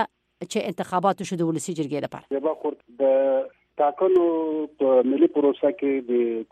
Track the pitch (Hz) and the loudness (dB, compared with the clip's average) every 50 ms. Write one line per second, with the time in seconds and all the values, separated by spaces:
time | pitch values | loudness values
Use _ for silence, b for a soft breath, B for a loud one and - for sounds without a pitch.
0 | 220 - _ _ _ _ _ - 175 - - 220 - 208 170 - 185 - 185 180 | 2 0 _ _ _ _ _ -16 -14 -6 -6 -4 -4 -4 -6 -6 -8 -4 -2 0
1 | 180 196 185 - 190 - 190 165 170 165 160 151 - - 170 160 151 127 147 143 | 0 0 0 0 -4 -8 -4 -2 -2 -2 -2 -4 -4 -8 -6 -6 -4 -4 -4 -6
2 | 127 127 - - - - 139 139 139 156 151 - - 147 139 _ _ _ 120 120 | -6 -8 -10 -12 -10 -6 -6 -4 -2 -4 -4 -4 -6 -8 -8 _ _ _ -6 0
3 | 135 135 135 135 135 135 131 131 135 - _ _ _ _ _ - 147 143 143 - | 2 2 2 4 2 2 0 0 -2 -4 _ _ _ _ _ 0 0 0 0 0
4 | 190 185 185 180 170 170 165 160 160 156 156 156 151 147 - - 139 131 131 127 | 2 4 4 4 4 2 0 0 -2 -4 -4 -4 -6 -6 -4 0 2 4 4 4
5 | 123 131 139 139 - 165 - 147 143 143 127 - - 139 127 - 139 139 135 135 | 4 4 4 4 2 2 4 2 2 2 2 2 0 -2 0 0 -2 -2 -2 -2
6 | 123 120 120 120 120 117 113 113 110 - | -2 -2 0 0 0 0 -2 -4 -8 -8